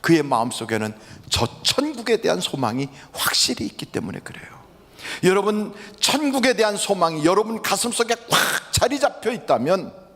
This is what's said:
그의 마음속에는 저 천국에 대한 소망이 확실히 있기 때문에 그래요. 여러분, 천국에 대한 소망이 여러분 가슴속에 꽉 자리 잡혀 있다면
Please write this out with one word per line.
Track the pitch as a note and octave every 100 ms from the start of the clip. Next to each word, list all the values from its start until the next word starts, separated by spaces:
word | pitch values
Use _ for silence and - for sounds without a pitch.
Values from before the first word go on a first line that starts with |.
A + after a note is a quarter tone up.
그의 | - E3
마음속에는 | C#3+ B2+ A#2+ - G#2 A2 G#2+ G#2+ - - -
저 | - A#2 -
천국에 | - - D4 C4 A3 A3
대한 | F3 F3
소망이 | F3+ C#3 A#2+ A#2+ C#3 - -
확실히 | - - - - - -
있기 | - -
때문에 | - - -
그래요. | - - - - - - - - - -
여러분, | F3 G3 G3+ G#3 G3 - - -
천국에 | - C4+ D4 C4 B3+
대한 | G#3 G#3+ G3+
소망이 | - G3 E3 D#3
여러분 | D3+ F#3+ A3 A3+
가슴속에 | - G3 A#3+ A#3 A#3 A#3
꽉 | - - - D#3+ -
자리 | - A#3+ C#4
잡혀 | C4+ - G#3+
있다면 | A#3+ - B2+ C3 F#3+ B2 - -